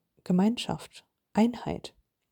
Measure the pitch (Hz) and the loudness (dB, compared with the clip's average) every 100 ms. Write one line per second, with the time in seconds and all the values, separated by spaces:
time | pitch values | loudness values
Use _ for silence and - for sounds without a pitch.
0 | _ _ - 180 208 240 - 160 - - | _ _ 0 2 2 0 -4 -6 -10 -20
1 | - _ _ - 233 233 - - - _ | -20 _ _ 2 2 2 -6 -8 -10 _
2 | _ _ _ | _ _ _